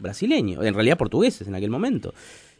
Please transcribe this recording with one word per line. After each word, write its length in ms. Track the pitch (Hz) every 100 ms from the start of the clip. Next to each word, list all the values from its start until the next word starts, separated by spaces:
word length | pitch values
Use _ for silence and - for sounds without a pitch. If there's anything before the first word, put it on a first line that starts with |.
brasileños", 640 | 92 101 220 311 104 73
en 100 | 107
realidad 220 | 101 113 165
portugueses 500 | 110 120 233 - 101
en 80 |
aquel 160 | 95 104
momento. 420 | 123 240 175 - - - - -